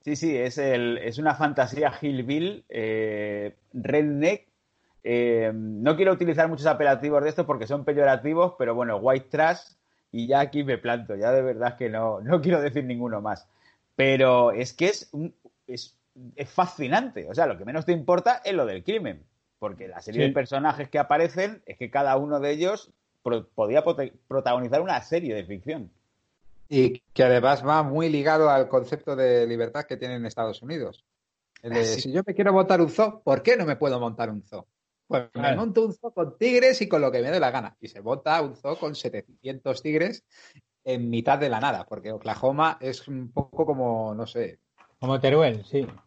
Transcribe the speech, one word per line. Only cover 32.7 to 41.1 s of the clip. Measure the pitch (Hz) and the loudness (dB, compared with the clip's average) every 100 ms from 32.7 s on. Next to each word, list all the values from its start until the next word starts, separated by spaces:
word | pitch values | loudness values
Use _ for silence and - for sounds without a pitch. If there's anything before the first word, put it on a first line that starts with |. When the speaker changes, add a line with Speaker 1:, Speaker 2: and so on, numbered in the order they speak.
| 185 | 4
Speaker 3:
un | 165 | 4
zoo, | - 214 208 | 2 0 0
¿por | - 135 | 0 2
qué | 170 247 | 4 2
no | 170 | 2
me | 139 | 0
puedo | 147 127 | 0 0
montar | 117 113 113 | -4 -4 -6
un | 107 | -6
zoo? | - 101 - _ _ _ _ | -12 -18 -18 _ _ _ _
Pues | 131 120 120 | -4 -4 -4
me | |
Speaker 2:
Claro. | 120 135 | 0 0
Speaker 3:
monto | 226 202 220 | 0 0 0
un | |
zoo | 185 233 | -2 -10
con | 208 160 - | -4 -4 0
tigres | 233 247 254 262 | 2 6 6 4
y | 208 | 0
con | 160 | 2
lo | 139 | 2
que | 127 | 0
me | 123 | 0
dé | 175 | 0
la | 135 | 0
gana". | 127 104 _ | -2 -8 _
Y | 110 | -20
se | 107 | -14
monta | 104 135 - 165 | -6 -4 0 0
un | 143 120 | 0 -6
zoo | 139 165 | -8 -6
con | 156 143 | -6 -6
setecientos | 127 110 - _ 131 135 135 127 | -8 -8 -14 _ -12 -8 -6 -4
tigres | 151 156 175 - _ _ - - _ _ | -2 0 0 -4 _ _ -20 -20 _ _
en | - 123 120 | -6 -4 -2